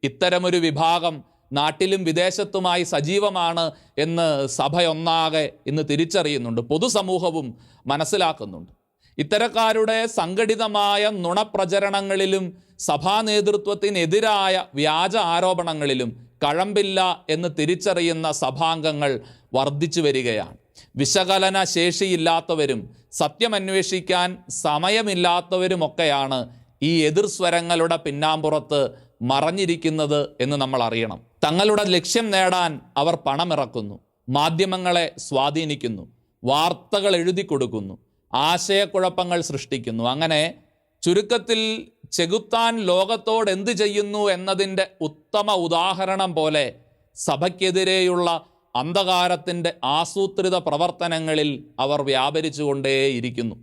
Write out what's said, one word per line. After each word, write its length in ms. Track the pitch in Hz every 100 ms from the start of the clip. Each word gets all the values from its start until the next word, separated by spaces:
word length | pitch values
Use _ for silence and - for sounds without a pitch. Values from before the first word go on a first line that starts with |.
ഇത്തരമൊരു 560 | 143 135 180 180 180 180
വിഭാഗം 560 | 165 147 165 170 165 156 - _ _
നാട്ടിലും 500 | 139 151 156 190 196
വിദേശത്തുമായി 800 | 170 160 180 185 202 190 180 175 170
സജീവമാണ് 760 | 151 147 196 208 185 170 170 165 - - -
എന്ന് 300 | 156 170 165 143 135
സഭയൊന്നാകെ 960 | - 139 165 170 156 165 165 160 156 151 - -
ഇന്ന് 160 | 151
തിരിച്ചറിയുന്നുണ്ട്, 800 | 147 147 165 196 156 143 120 117
പൊതുസമൂഹവും 840 | 120 151 240 208 190 185 175 160 135 - - - -
മനസ്സിലാക്കുന്നുണ്ട്. 840 | 143 156 202 170 156 104 85 87 _ _ _ _ -
ഇത്തരക്കാരുടെ 800 | 151 208 226 220 220 220 220 226 226
സംഘടിതമായ 920 | 226 170 190 220 220 220 208 202 202 208 208
നുണപ്രചരണങ്ങളിലും 1300 | 175 185 214 202 190 196 202 196 196 196 190 190 185 185 _ _
സഭാ 380 | - 147 170 214
നേതൃത്വത്തിനെതിരായ 1300 | 220 208 208 208 202 202 202 196 165 202 220 208 190 185 175
വ്യാജ 420 | 135 151 156 185 214 175
ആരോപണങ്ങളിലും 840 | 170 185 180 170 156 143 127 123 117 - _
കഴമ്പില്ല 600 | 143 156 190 208 196 190 185 180 -
എന്ന് 200 | 160 175
തിരിച്ചറിയുന്ന 760 | 151 151 180 196 175 170 160 160 147
സഭാംഗങ്ങൾ 760 | 131 135 165 165 156 147 143 120 - - _
വർദ്ധിച്ചു 480 | 131 135 143 165 160
വരികയാണ്. 560 | 151 131 120 107 87 - _ - - -
വിശകലന 640 | 139 196 185 190 190 190 185
ശേഷിയില്ലാത്തവരും 1120 | 175 175 170 196 175 165 165 165 160 143 120 - - _
സത്യമന്വേഷിക്കാൻ 1160 | - 147 - 226 208 190 190 185 190 165 175 180 180 - -
സമയമില്ലാത്തവരുമൊക്കെയാണ് 1800 | 160 151 175 220 208 185 175 175 175 185 185 180 156 - 160 139 135 131 117 - - _
ഈ 100 | 147 165
എതിർസ്വരങ്ങളുടെ 960 | 151 156 208 - 175 170 170 170 165 165
പിന്നാമ്പുറത്ത് 840 | 165 143 156 156 156 151 - 147 131 - - _
മറഞ്ഞിരിക്കുന്നത് 960 | 120 135 151 185 185 170 160 156 151 147 143 -
എന്ന് 160 | 127 143
നമ്മൾ 220 | 131 131
അറിയണം. 360 | 117 113 113 95 - _
തങ്ങളുടെ 440 | 151 165 208 214 202
ലക്ഷ്യം 400 | 180 175 233 226
നേടാൻ 420 | 190 185 180 170 143 - -
അവർ 180 | 151 170
പണമിറക്കുന്നു, 800 | - 139 175 147 127 120 104 101 _ _ -
മാധ്യമങ്ങളെ 800 | 135 156 160 190 185 180 175 165 -
സ്വാധീനിക്കുന്നു, 840 | - 135 139 151 160 143 120 104 - _ _ _
വാർത്തകൾ 680 | 120 139 165 175 - 202 196 180
എഴുതി 280 | 170 185 196
കൊടുക്കുന്നു, 500 | 143 127 110 98 92 _ _ _
ആശയക്കുഴപ്പങ്ങൾ 1080 | 123 147 175 180 196 202 196 185 185 175 175
സൃഷ്ടിക്കുന്നു. 600 | 165 143 - 135 120 113 117
അങ്ങനെ 360 | 135 160 156 160 - _ _ _ _
ചുരുക്കത്തിൽ 560 | 170 175 208 240 196 226 220 220 - _ -
ചെകുത്താൻ 600 | - 170 214 214 226 233 226
ലോകത്തോട് 640 | 190 180 196 220 - 220 214
എന്ത് 220 | 190 202
ചെയ്യുന്നു 480 | 208 208 202 208 208 202
എന്നതിൻ്റെ 560 | 180 190 190 196 190 185 _
ഉത്തമ 500 | 156 151 _ 208 208 196
ഉദാഹരണം 720 | 170 165 180 180 190 196 190
പോലെ 320 | 165 156 151 131 - _ _ _ -
സഭയ്ക്കെതിരെയുള്ള 1120 | - 139 180 180 190 185 185 185 185 180 175 165 - _ _ 123
അന്ധകാരത്തിൻ്റെ 960 | 143 175 190 180 180 175 175 175 170 170 127
ആസൂത്രിത 640 | 147 165 196 196 196 185 180
പ്രവർത്തനങ്ങളിൽ 920 | 180 147 175 - 170 160 160 156 151 135 - -
അവർ 200 | 135 143
വ്യാപരിച്ചുകൊണ്ടേയിരിക്കുന്നു. 1500 | 139 131 135 156 156 139 147 139 135 135 139 123 123 123 113 -